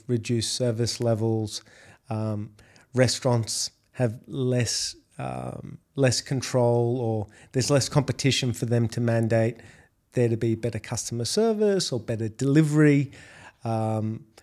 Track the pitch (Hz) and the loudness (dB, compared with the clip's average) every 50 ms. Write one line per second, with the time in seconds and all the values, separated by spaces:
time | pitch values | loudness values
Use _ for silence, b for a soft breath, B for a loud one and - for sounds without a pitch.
0 | - - 123 117 101 - 123 117 104 - - - 127 123 113 110 120 110 - - | -4 -4 -2 -2 0 0 -2 -2 0 -2 -2 -2 -2 -2 0 0 -2 -2 -2 -2
1 | 120 117 113 107 110 113 110 110 110 104 - - b b b b b b b b | 0 0 2 2 2 0 0 0 -2 -4 -8 -10 b b b b b b b b
2 | b - 113 107 110 110 107 104 104 107 107 b b b b b b b - 123 | b -8 -6 -4 -4 -4 -4 -6 -8 -10 -14 b b b b b b b 2 2
3 | 127 117 - - - 131 120 117 110 - - - - - - _ _ _ _ - | 4 4 2 0 0 2 2 2 0 -2 -4 -6 -6 -8 -10 _ _ _ _ -2
4 | 127 117 107 139 - - 156 139 131 127 127 123 120 110 - - - - - - | -2 -2 -2 -4 -10 -10 -6 -4 -2 0 0 0 0 0 -2 -4 -4 -6 -8 -12
5 | _ _ _ - - 64 64 64 64 62 - - - - - - _ _ _ - | _ _ _ -10 -8 -8 -8 -8 -8 -8 -10 -10 -12 -14 -16 -18 _ _ _ 2
6 | 135 127 117 - - - 143 131 - - - 127 123 120 120 120 120 117 123 131 | 2 2 2 0 -2 -4 -4 -4 -4 -2 0 2 4 4 4 4 2 2 0 0
7 | 120 113 110 110 104 b b b b b - 135 123 - 143 139 - - - 151 | -2 -2 -2 -2 -4 b b b b b -2 -2 0 2 2 2 2 2 2 0
8 | 131 - - - - 139 120 - - 123 110 - - 117 117 120 117 110 - - | 2 2 -2 0 0 0 0 2 0 -2 -4 -4 -2 0 0 2 2 0 0 -2
9 | 120 117 117 113 113 110 113 113 113 113 120 B B B B B B B B _ | 0 0 2 2 2 2 2 2 2 0 -2 B B B B B B B B _
10 | _ _ - - 123 117 113 107 120 117 113 107 113 117 110 113 - - 123 113 | _ _ -2 0 2 2 2 0 0 0 -2 -2 -2 -4 -6 -6 -8 -8 -8 -8
11 | - - 120 117 120 - - 208 220 226 220 208 214 208 196 190 - - 135 120 | -6 -6 -6 -6 -4 -2 0 0 2 2 2 2 2 2 2 2 0 -2 -4 -4
12 | 107 - 117 104 113 110 104 - 131 139 139 156 160 147 147 151 151 147 143 143 | -4 -4 -4 -4 -4 -6 -4 -2 0 4 4 4 4 4 4 6 6 6 6 4
13 | 139 135 B B B B B B B B B B - 113 113 110 110 110 110 110 | 2 0 B B B B B B B B B B -6 -4 -2 0 0 0 0 -2
14 | 107 110 110 113 - - b b | -2 -4 -6 -8 -12 -18 b b